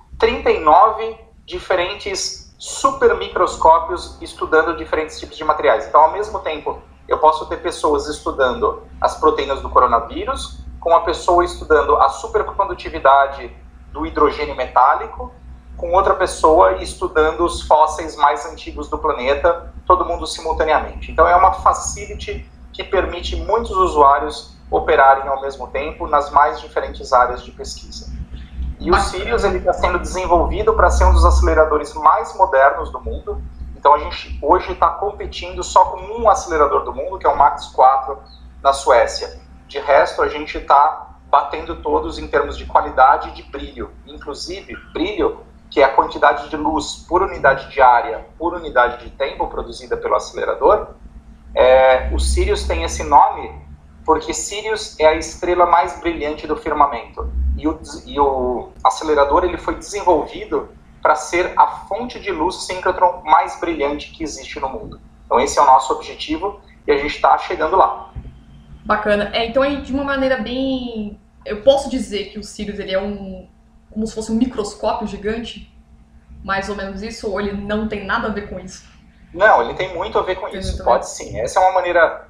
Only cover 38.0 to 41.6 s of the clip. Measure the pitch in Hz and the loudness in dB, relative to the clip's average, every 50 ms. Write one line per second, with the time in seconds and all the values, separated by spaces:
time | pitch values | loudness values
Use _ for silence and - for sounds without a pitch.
38 | - - - - - - - - - - - - - 139 139 - - 151 127 117 | 0 -6 -10 -12 -14 -20 -20 -20 -20 -20 -12 -2 0 0 0 2 4 4 4 4
39 | 110 - - - - - - - - - - - - - - 143 - - 139 151 | 4 2 -2 -6 -8 -10 -12 -14 -20 -20 -20 -20 -18 -12 -10 -6 0 2 4 4
40 | 175 175 - - 156 139 147 151 151 - - 160 - - 147 139 143 156 - - | 2 2 0 -2 -2 -2 -2 -6 -8 -8 -10 -6 0 2 4 4 4 4 0 -4
41 | - - - - - - - 143 143 143 165 156 | -10 -18 -20 -20 -2 0 2 2 2 0 -4 -8